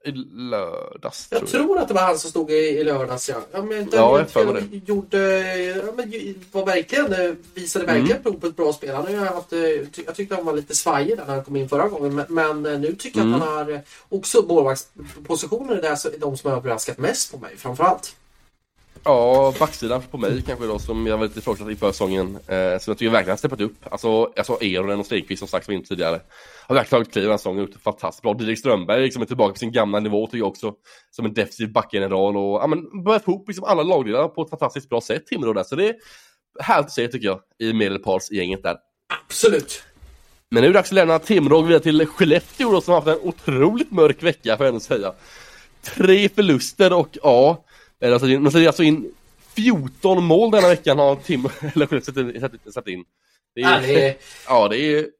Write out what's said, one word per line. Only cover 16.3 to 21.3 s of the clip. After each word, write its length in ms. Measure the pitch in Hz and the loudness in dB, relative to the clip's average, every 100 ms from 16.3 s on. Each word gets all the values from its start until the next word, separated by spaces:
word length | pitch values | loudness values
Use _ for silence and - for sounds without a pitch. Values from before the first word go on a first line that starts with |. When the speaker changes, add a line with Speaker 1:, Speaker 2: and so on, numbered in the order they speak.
| 135 | -6
Speaker 2:
som 120 | 147 | -4
har 60 | 131 | -4
överraskat 400 | 123 113 - 120 | -4 -6 -6 -4
mest 340 | 151 - - | -4 -4 -6
på 60 | 139 | -10
mig, 140 | 101 - | -18 -14
framförallt. 580 | - 131 175 185 - - _ _ _ _ _ _ _ - | -12 -2 -2 -2 -8 -20 _ _ _ _ _ _ _ -8
Speaker 1:
Ja, 500 | - 131 120 131 135 127 | 2 4 4 4 2 2
backsidan 420 | 151 - 113 127 127 | -2 -2 -6 -6 -6
på 60 | 135 | -6
mig 260 | 101 131 127 | -4 -4 -6
kanske 180 | 123 113 | -8 -6
då, 140 | 104 | -6
som 280 | - 113 113 | -6 -6 -2
jag 100 | 107 | -2
var 80 | |
lite 120 | 110 | -4